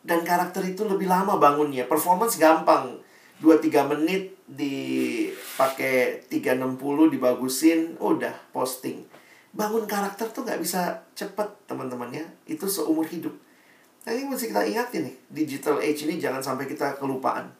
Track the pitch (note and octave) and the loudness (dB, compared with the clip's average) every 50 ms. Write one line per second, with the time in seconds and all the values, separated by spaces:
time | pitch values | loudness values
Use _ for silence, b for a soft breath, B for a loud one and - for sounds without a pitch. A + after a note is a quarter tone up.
0 | _ - E3+ E3 E3+ F3 F3 F3+ F3+ - - G3 F3+ F#3 F#3 - G#3+ G3+ F#3+ - | _ 0 0 0 2 2 2 2 0 -2 -2 -4 -4 -4 -2 -4 -2 0 0 0
1 | F#3+ F3+ F3+ F#3 F#3+ G3+ G3 E3 D3+ C#3+ C#3+ D3 D3 C#3+ C3+ B2+ B2 - D#3 D3+ | 2 2 2 2 2 2 4 6 6 6 6 4 0 0 0 -4 0 0 0 0
2 | - F3 F#3 F#3 D#3 - - C#3+ D#3+ D#3 D#3+ D#3 - E3+ D#3 C#3 C3 B2 - - | 4 2 2 2 2 0 2 6 6 6 6 6 6 4 4 4 2 -4 -10 -14
3 | B B B B B B B - C#3+ D#3+ D#3+ D3+ D#3 D#3 C#3+ D3 C#3 C#3+ D3+ D3 | B B B B B B B 4 8 8 8 8 6 4 4 4 4 2 0 0
4 | D#3 E3+ F#3 F#3+ F#3 - - - _ - C#3 C3+ D3 C#3 C#3 C3+ C3+ C3 C3 C3 | 0 0 0 -2 -4 -6 -14 -20 _ -18 -8 -6 -6 -4 -4 -6 -4 -2 -2 -2
5 | B2+ B2 A#2+ A2+ G#2 - - - - - - - C3+ C3+ - - C3+ C3 B2+ B2+ | -2 -2 -2 -2 -4 -4 -4 -10 -14 -12 -2 0 0 0 0 -2 -2 2 2 2
6 | B2 A#2+ - - - - D#3+ D3+ C3 C3+ B2+ B2+ B2+ C3 B2+ B2+ C3+ C#3+ C#3+ D3 | 2 2 0 -6 -10 -6 -6 -2 0 0 0 2 0 -2 -4 -4 -4 -2 4 6
7 | D#3+ D#3+ C#3 B2 B2+ B2+ B2 B2 C3 B2+ C3 - D#3+ D#3+ E3 E3 E3 E3 - - | 6 6 6 4 2 2 2 2 -2 -2 -2 4 4 4 4 4 0 -2 -6 -4
8 | - - D#3+ B2 A#2 - - - - _ - C#3 B2+ C3 - - - C3 - - | 0 0 0 0 0 -6 -6 -10 -18 _ -4 -4 -4 -4 -4 -6 -8 -10 -10 -10
9 | - B B B B B B B B B - G#3 G#3+ G#3 A3 A3+ G#3 G3+ G#3+ G3+ | -14 B B B B B B B B B -6 -4 -2 0 0 -2 -2 -2 -2 -2
10 | G3+ G3 - - A3+ A3+ - C4 A#3+ G#3+ - - E3+ - - F#3 F3 F3 - - | -2 -4 -4 -6 -8 -8 -6 -8 -6 -6 -6 -4 -4 -2 -2 -2 -2 -2 -4 -8
11 | - _ _ - G3+ G3 - - G#3 G#3 - _ _ - C3 C3 C3 B2+ B2 A#2+ | -14 _ _ -12 -12 -8 -6 -6 -6 -6 -8 _ _ -12 -10 -8 -8 -8 -8 -8
12 | A#2+ A#2+ C3 D3+ D#3+ F3+ - _ _ - D#3 D3+ G3 F#3+ - D#3+ D#3 D#3+ D#3 D#3+ | -8 -8 -8 -10 -10 -12 -16 _ _ -10 -8 -6 -4 -4 -2 -2 0 0 0 0
13 | D#3+ - F3 E3 D3 - - - b b b b b b b b b b b b | 0 -4 -6 -8 -8 -8 -10 -12 b b b b b b b b b b b b
14 | - A3+ A3+ B3+ C#4 C#4 C4 - A#3 A3 G3+ G#3 G#3 G#3+ G#3 A#3 B3 - - F3 | -8 -6 -6 -4 -4 -6 -6 -6 -6 -2 -2 -2 -2 0 -2 -2 -4 -2 -4 -6
15 | C3+ B2+ - - _ _ - C#3+ D#3 C3+ C3+ C3+ - D3+ C#3+ C#3 - D3+ D3+ D3 | -6 -6 -8 -16 _ _ -4 -4 -4 -4 -4 -4 0 0 0 2 0 -2 -2 -2
16 | D3 D3+ - - C#3+ C3 B2+ C3+ - C#3 C3 B2+ C#3 C3 - - D3 C#3+ - - | -2 -4 -4 -2 -4 -4 -4 -4 -4 -4 -4 -4 -6 -8 -4 -4 -4 -4 -4 -4
17 | C#3 C3+ C3 B2+ C3 B2 A2 A2 G#2 - - | -4 -4 -4 -2 -2 -2 -2 -2 -8 -10 -18